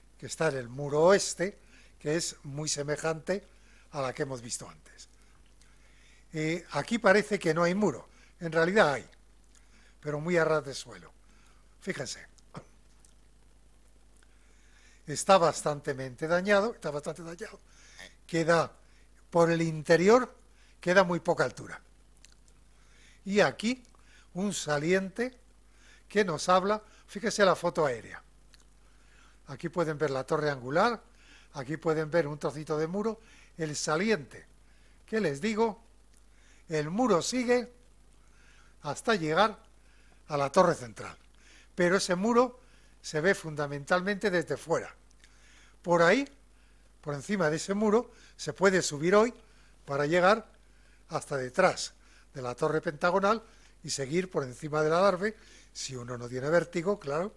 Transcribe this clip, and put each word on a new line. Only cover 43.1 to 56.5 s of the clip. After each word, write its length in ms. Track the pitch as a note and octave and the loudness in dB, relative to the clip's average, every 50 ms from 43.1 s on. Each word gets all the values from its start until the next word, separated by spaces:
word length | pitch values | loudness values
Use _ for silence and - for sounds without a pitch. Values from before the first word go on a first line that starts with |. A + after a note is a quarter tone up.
| - D3+ | -4 0
ve 140 | D3+ F#3+ F#3+ | 2 2 0
fundamentalmente 960 | - - D#3+ D3+ D3 D3 C#3+ C#3+ C#3+ C#3+ - F#3 F3+ F3+ G3+ G#3 F#3 - G#3 | 0 -2 -10 -6 -6 -6 -6 -6 -8 -2 0 0 0 0 -2 -4 -2 -2 0
desde 260 | F3+ F3 D3+ - C#3+ | 0 0 0 -2 -6
fuera. 380 | - - D#3 E3 B2+ - - - - - - - - - - - - - - - - - - - - | -6 -4 -2 -2 -2 -2 -6 -16 -20 -20 -20 -20 -20 -20 -20 -20 -20 -20 -20 -20 -20 -20 -20 -20 -8
Por 200 | - F3 E3+ E3+ | -2 2 4 6
ahí, 220 | E3+ E3+ G3+ C4+ C#4 - - - - - - - - - - - _ - _ - | 6 6 6 4 2 -4 -10 -20 -20 -20 -20 -20 -20 -20 -20 -20 _ -20 _ -16
por 140 | - D3+ D3 | -10 -10 -10
encima 360 | C#3 C3 - G#3+ G3 E3+ D3+ | -8 -6 -4 -2 0 2 0
de 60 | D#3 | 0
ese 180 | D#3 - - G3 | -2 -4 -4 -2
muro, 380 | G#3 A3 G#3+ G3+ A#3 A#3+ - - - - - - | 0 2 4 4 2 0 -2 -12 -20 -20 -20 -16
se 160 | - - D3+ | -12 -10 -8
puede 300 | C#3 - F3+ G3 F#3 F3 | -2 4 4 4 4 4
subir 340 | - - D3 C#3 D#3 F3 F#3+ | 0 0 -4 -2 0 4 4
hoy 180 | G#3 A3 B3 - - - - - - - - - - - | 6 4 4 -2 -8 -20 -20 -20 -20 -20 -20 -20 -18 -10
para 220 | - C#3 C#3+ D3 | -6 -4 -2 0
llegar 400 | D3 E3 F3+ F3 F#3 G#3+ A3+ - - - - - - - - - - - - - - | 0 2 4 4 4 4 2 0 -14 -20 -20 -20 -20 -20 -20 -20 -20 -20 -20 -14 -8
hasta 280 | E3 C#3+ - - D3 | -8 -8 -6 -6 -6
detrás 580 | C3+ B2+ B2+ - - F#3 F3 - - - - - _ - - - - - _ | -6 -6 -4 0 2 2 2 2 0 -8 -10 -12 _ -20 -20 -20 -20 -20 _
de 80 | - C#3+ | -14 -10
la 120 | B2+ B2 B2 | -8 -8 -4
torre 260 | - D#3 D3+ D3+ D#3 | -2 -2 0 0 -2
pentagonal 640 | - F3 D3+ C#3+ F3+ F3 F3 G3 F#3+ G3+ A3 A3 - - - - - - - - | -4 -4 -6 -2 -2 0 2 2 2 2 0 0 -4 -14 -20 -20 -20 -20 -20 -16
y 80 | - D3 | -10 -8
seguir 400 | - - C3+ B2 D#3 F3+ F#3 F#3 | -6 -6 -6 -2 -2 -2 -2 -2
por 140 | - E3 C#3 | -4 -6 -6
encima 360 | B2+ B2 - D#3+ D3+ D3 D3+ | -6 -10 -12 -10 -4 -2 0
del 100 | D#3 D#3 | 0 2
adarve, 440 | D#3+ F3 F#3+ G3+ F#3 E3 G3 A3 A3 - - - - - - - | 2 4 4 2 2 0 -4 -6 -6 -8 -20 -20 -20 -20 -20 -20
si 240 | - - - - C3 | -14 -12 -12 -10 -10
uno 200 | B2 A#2+ A#2+ B2+ | -10 -10 -10 -10
no 120 | A#2 A#2+ A#2 | -10 -10 -8
tiene 200 | B2 B2+ C3 | -8 -6 -2
vértigo, 500 | D3+ | 2